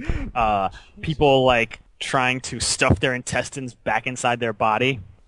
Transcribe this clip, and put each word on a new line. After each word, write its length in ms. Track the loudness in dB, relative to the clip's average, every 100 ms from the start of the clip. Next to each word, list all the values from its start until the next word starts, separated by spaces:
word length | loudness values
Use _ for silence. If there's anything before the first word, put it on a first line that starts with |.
| -6 -4 -4
Uh, 360 | -2 0 0 -2 -6 -20 -12
people, 420 | -6 2 4 6
like, 360 | 6 4 2 -6 -20 -12
trying 400 | -2 0 0 -2
to 180 | -6 -6
stuff 400 | -4 0 2 2
their 140 | 0
intestines 600 | -4 -4 -4 -4 -8 -12
back 320 | -8 -4 -2 -4
inside 340 | -2 -2 0
their 120 | -2
body. 460 | 0 0 2 0 -2 -10 -20